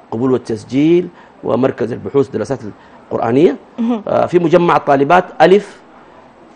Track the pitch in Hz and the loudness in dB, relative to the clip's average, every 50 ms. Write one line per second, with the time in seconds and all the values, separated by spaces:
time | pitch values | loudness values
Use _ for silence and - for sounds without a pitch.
0 | - _ - 113 123 135 127 120 - - 117 107 104 110 113 135 147 160 170 175 | -14 _ -8 -4 0 0 0 -2 -2 -6 -8 -8 -8 -6 -2 0 2 4 2 2
1 | 180 175 - - - - _ - - - 123 117 127 120 117 - 120 110 120 107 | 0 -4 -12 -20 -20 -20 _ -12 -4 -4 -2 0 0 0 -2 -2 -6 -6 -6 -10
2 | 101 101 - 139 131 110 - 110 104 107 135 120 117 104 98 - - - - - | -10 -2 0 0 -2 0 -4 -8 -6 -6 -6 -8 -8 -14 -18 -18 -20 -20 -20 -20
3 | - _ 117 113 - 113 117 135 160 240 285 - - - - - 233 226 247 214 | -14 _ -6 -4 -2 0 2 2 2 2 0 -2 -10 -18 -8 -6 -4 -4 -4 -4
4 | 202 - - 120 120 113 - 180 175 165 175 180 175 175 151 147 - - 139 135 | -4 -2 0 0 0 0 0 0 0 2 2 2 2 4 2 0 2 0 0 0
5 | 139 139 170 185 - - - - 156 170 185 208 196 - - - - - - - | 2 2 2 2 2 -2 0 2 4 4 4 4 2 -2 -16 -20 -20 -20 -20 -20
6 | - - - - - - _ - - - - | -20 -20 -20 -20 -20 -20 _ -20 -20 -20 -20